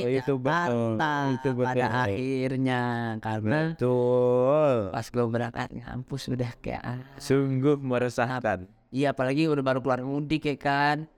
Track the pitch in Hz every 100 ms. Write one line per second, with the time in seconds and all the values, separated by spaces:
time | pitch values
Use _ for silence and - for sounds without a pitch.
0 | 123 131 127 135 127 165 165 120 117 110
1 | 127 147 139 131 131 123 123 127 123 123
2 | 123 98 131 135 131 135 131 123 123 117
3 | 117 110 110 110 107 151 160 160 127 123
4 | 123 123 123 123 127 151 151 123 98 -
5 | 113 123 120 117 120 120 123 117 120 120
6 | 127 135 - 127 120 - - 120 - 123
7 | 131 - - 135 135 131 139 143 135 123
8 | 123 117 120 127 113 92 92 _ _ 127
9 | 143 131 131 139 160 147 135 131 135 127
10 | 127 143 147 156 151 135 143 139 147 151
11 | 156